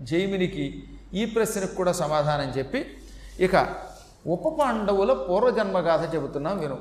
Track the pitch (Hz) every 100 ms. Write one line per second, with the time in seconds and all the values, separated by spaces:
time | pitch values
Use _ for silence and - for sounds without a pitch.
0 | 127 165 196 190 185 147 139 - - -
1 | - 185 226 226 220 208 185 190 180 175
2 | 151 151 147 147 135 131 135 262 - -
3 | - - - - 180 175 117 - - -
4 | - - - 180 311 302 269 226 202 196
5 | 202 262 - 185 247 220 196 185 165 160
6 | 160 156 139 139 151 196 151 127